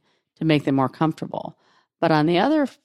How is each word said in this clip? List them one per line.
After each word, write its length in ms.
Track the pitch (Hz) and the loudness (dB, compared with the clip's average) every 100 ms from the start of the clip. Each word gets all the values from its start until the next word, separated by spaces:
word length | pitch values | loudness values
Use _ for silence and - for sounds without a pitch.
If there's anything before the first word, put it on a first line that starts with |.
| _ _ _ _ | _ _ _ _
to 80 | 160 | 0
make 200 | 147 147 | 0 2
them 100 | 135 | 0
more 140 | 131 | -2
comfortable. 680 | - 160 160 170 - - - _ _ _ _ | -2 -2 -2 -10 -10 -12 -18 _ _ _ _
But 100 | 165 | 0
on 140 | 156 151 | 2 2
the 140 | 170 | 2
other 280 | 240 311 269 - | 2 0 -2 -6